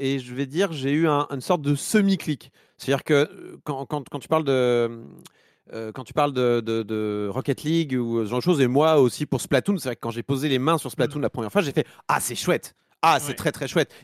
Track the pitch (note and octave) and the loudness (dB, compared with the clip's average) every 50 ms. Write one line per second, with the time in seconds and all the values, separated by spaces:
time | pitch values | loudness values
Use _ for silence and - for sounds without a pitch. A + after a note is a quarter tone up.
0 | C#3 C3+ C#3 C3+ B2 B2 B2 B2+ C#3 C3 C3+ E3 F3+ F3 E3 D3 C3 C#3 C#3+ D#3 | -4 -2 -2 -2 -4 -6 -6 -6 -6 -4 -2 0 0 0 -2 -2 -2 0 2 2
1 | E3 D#3+ D3 C#3+ D3 - - C3+ - - F3+ E3 C#3+ C#3+ D3 C3+ - - - G#3+ | 2 4 2 2 0 -2 -4 -6 0 0 0 2 2 0 0 0 0 0 2 4
2 | G3 G3 G3 F3 - - D3+ - - - _ _ _ _ _ - - - C#3 C3 | 4 4 2 2 0 -4 -6 -6 -8 -14 _ _ _ _ _ -10 -2 -2 0 0
3 | - - D#3 C#3+ D3 - - - A#2+ G#2 G#2 C#3 - - C#3+ C3+ C#3 - - D3 | 2 2 4 4 4 2 -2 -8 -18 -18 -18 -14 -10 -8 -8 -8 -6 -6 -6 -6
4 | C3 - - C#3 - - D#3+ D#3+ D#3 C#3 C3+ C3 B2+ B2 B2 A#2+ A#2 A#2 A#2 A#2 | -6 -8 -10 -12 -4 0 0 0 2 2 2 2 4 2 2 2 0 -2 -4 -8
5 | A#2 - - - - - - _ _ _ _ _ _ - - A2 A2+ A2 G#2 - | -14 -16 -18 -20 -20 -20 -20 _ _ _ _ _ _ -14 -12 -10 -10 -10 -10 -12
6 | B2 - - D#3 D3 D3 C#3 B2+ B2+ A#2+ A#2+ A#2+ A2+ A2+ A2+ A2+ A2 G#2 A2 G#2+ | -14 -6 -2 0 0 0 2 2 2 2 2 2 0 -2 -2 -2 -2 -4 -4 -4
7 | G#2+ G#2+ G#2 G#2 G#2 G2+ F#2+ B2+ B2+ - C3 - - D3 E3 E3 E3 C#3+ C3 B2+ | -2 -2 -2 -4 -4 -4 -4 -4 -2 -2 -4 -2 -2 0 0 0 0 0 -2 -2
8 | A#2+ A#2 A#2 A#2 A2 G2+ A#2+ B2 A#2+ F3 F3+ C#3+ C3+ A#2+ B2 C#3 D3+ D#3+ D#3+ D3+ | -2 0 0 -2 0 0 -2 0 2 2 4 4 4 4 4 4 4 6 6 6
9 | C3+ B2 - - D3+ - - B2 - - D3 C3 - - G#3 E3+ - C3+ A#2+ - | 6 4 2 -2 -4 -4 -4 -4 -2 0 0 0 2 0 -2 -2 -2 -6 -6 -6
10 | - A#2 A2 A#2 A2 - C#3 C3 C#3 D3+ C3+ B2+ C3 D3+ E3+ D3+ - C3 - - | -6 -6 -6 -6 -4 -4 -2 -2 0 0 0 2 2 2 2 0 0 -4 -2 -2
11 | B2+ A#2+ C#3+ D3 C#3 A2 - - A#2 G#2+ - G#3 F3+ C#3+ C3+ D#3+ C3+ - - - | -2 -2 0 -2 -4 -4 -4 -4 -6 -2 0 0 0 0 0 -2 -2 -2 -6 -8
12 | _ - C#3+ C3 - - A#2+ - - F3 F3 B2+ - - - _ _ _ _ _ | _ -2 0 0 -2 -4 -6 -4 -2 0 0 0 -2 -6 -16 _ _ _ _ _
13 | - E3 D#3 C#3 C#3+ C#3+ C3+ - - D#3+ C#3 - C#3+ B2+ - F3 C#3+ - - - | 4 4 4 4 2 -2 -6 -4 -4 -4 -4 -4 -6 -2 0 0 0 0 -4 -10